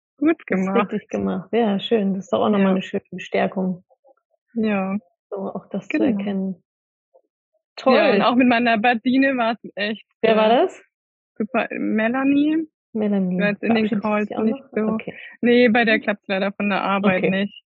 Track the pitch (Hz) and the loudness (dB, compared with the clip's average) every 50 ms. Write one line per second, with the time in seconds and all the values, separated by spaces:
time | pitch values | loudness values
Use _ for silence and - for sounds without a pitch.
0 | _ _ _ - 285 311 339 - - - 190 185 185 190 196 - 208 - 220 202 | _ _ _ -2 0 0 0 -2 -4 -4 -4 -2 -2 0 0 0 0 0 -4 -8
1 | - - - 202 196 196 190 190 170 - 220 233 233 208 196 190 - - 233 220 | -8 -6 -6 -4 -4 -4 -4 -6 -6 -4 -2 0 0 0 0 -2 -2 -2 -2 0
2 | 196 196 185 196 185 - 226 226 240 214 208 196 196 190 190 190 185 - - 196 | 0 0 -2 -4 -4 -4 -2 0 2 2 2 2 2 2 2 0 -2 -6 -8 -8
3 | - _ 180 185 - - - 190 190 185 - 196 190 185 180 180 - _ _ _ | -8 _ -14 -14 -10 -6 -2 -2 -2 -2 -2 -4 -4 -4 -6 -8 -12 _ _ _
4 | _ _ _ _ _ _ _ _ _ _ - 233 220 220 202 196 190 190 196 214 | _ _ _ _ _ _ _ _ _ _ -6 -4 -2 -2 -2 -2 -2 -4 -4 -6
5 | - _ _ _ _ - 202 196 190 196 - 196 - _ - 196 - - - 311 | -8 _ _ _ _ -12 -10 -8 -8 -8 -10 -10 -10 _ -10 -10 -6 -4 -2 0
6 | 320 277 214 196 202 208 196 190 190 190 180 - _ _ _ _ _ _ _ _ | 0 0 -2 -2 -4 -4 -4 -4 -4 -6 -8 -10 _ _ _ _ _ _ _ _
7 | _ _ _ _ _ _ _ _ _ _ _ _ _ _ _ - - 262 254 302 | _ _ _ _ _ _ _ _ _ _ _ _ _ _ _ -4 2 2 4 4
8 | 330 277 214 196 196 226 247 247 262 247 240 226 240 233 226 214 226 247 247 220 | 4 4 2 2 2 2 2 4 4 4 2 2 2 0 0 2 2 0 0 0
9 | - 262 247 269 269 277 269 247 226 226 240 - - 180 - - 202 208 220 - | 0 0 2 2 2 2 0 0 -2 -2 -4 -6 -10 -14 -10 -8 -6 -6 -8 -10
10 | - _ _ _ - 220 220 214 220 220 233 277 359 370 - - - _ _ _ | -14 _ _ _ 2 2 4 4 4 4 4 4 2 0 -2 -8 -20 _ _ _
11 | _ _ _ _ _ _ _ - 214 - - 226 - - - - 202 202 208 220 | _ _ _ _ _ _ _ -8 -6 -4 -4 -4 -4 -4 -4 -6 -4 -2 0 0
12 | 220 233 247 269 277 277 285 285 294 311 311 330 320 - _ _ _ _ - 214 | 0 0 -2 0 0 2 2 2 2 2 0 -2 -2 -6 _ _ _ _ -6 -2
13 | 214 208 202 196 185 180 180 180 202 208 202 - - 208 226 220 220 208 233 202 | -2 0 0 0 0 0 0 0 0 0 -2 -2 0 0 2 2 2 0 0 -2
14 | 220 214 214 208 214 208 - - 220 226 269 269 - - - 214 220 214 220 220 | -2 0 -2 -2 -2 -4 -4 -2 -2 -2 -2 -4 -6 -8 -4 -4 -2 -2 -2 -4
15 | - - - - - - - - 220 240 240 247 247 233 208 240 233 226 214 214 | -6 -10 -14 -14 -16 -20 -8 -2 2 4 6 6 6 6 4 4 4 4 2 0
16 | - 220 202 - _ - 196 190 185 202 - - 202 202 196 - - 185 196 196 | 0 -2 -6 -6 _ -4 -4 -2 -2 -2 -4 -4 -2 -2 -2 -2 0 0 0 2
17 | 202 196 185 185 190 185 190 196 202 202 - - - | 2 2 2 2 2 0 0 0 -2 -4 -6 -12 -12